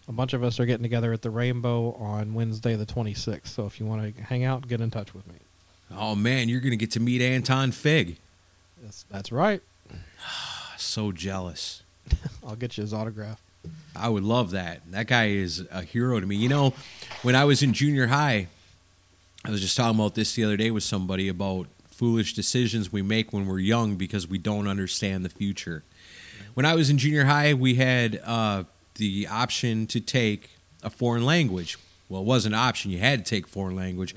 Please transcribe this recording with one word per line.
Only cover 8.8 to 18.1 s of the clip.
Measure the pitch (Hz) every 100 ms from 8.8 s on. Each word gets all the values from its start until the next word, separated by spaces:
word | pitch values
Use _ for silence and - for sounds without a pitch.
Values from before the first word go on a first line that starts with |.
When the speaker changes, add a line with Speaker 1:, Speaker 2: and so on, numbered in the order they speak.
Speaker 1:
That's, | 110 - -
that's | 98 98
right. | 120 202 202 - _ -
Speaker 2:
<sighs> | - - - - - - - - -
So | - 110 104
jealous. | 85 95 95 90 - - - - _ -
Speaker 1:
<laughs> | - - - -
I'll | 110
get | 120 -
you |
his | 104
autograph. | 107 110 107 104 107 _ _ 165 - -
Speaker 2:
I | - 113
would | 104
love | 101 120 98
that. | 92 87 82 82
That | 98 113
guy | 123 107
is | 101 92 82 90
a | 92
hero | 85 117 123 117
to | 95
me. | 101
You | 123
know, | 143 139 - - - - -
when | 123 127
I |
was | 147 135
in | 139
junior | 107 147 139
high, | 120